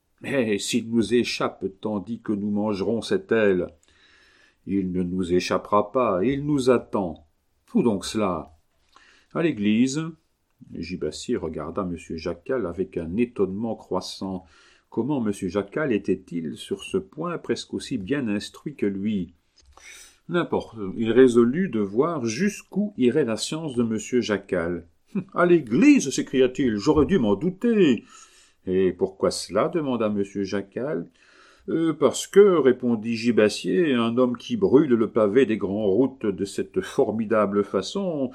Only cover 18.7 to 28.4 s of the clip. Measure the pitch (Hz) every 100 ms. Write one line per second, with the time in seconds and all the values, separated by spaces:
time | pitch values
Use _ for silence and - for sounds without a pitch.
18.7 | 139 101 98 107 104 87 - _ _ _
19.7 | - - - - _ - 175 - 98 -
20.7 | 113 95 113 113 113 131 117 117 156 190
21.7 | 110 98 107 160 160 117 107 104 - -
22.7 | - 104 - 123 143 120 107 - 156 160
23.7 | 120 117 110 - 123 104 98 - 90 85
24.7 | 87 - _ _ 202 - 160 175 175 120
25.7 | 131 285 269 143 151 - 131 127 127 131
26.7 | 107 151 151 139 185 107 101 165 - 240
27.7 | 214 160 110 - - - _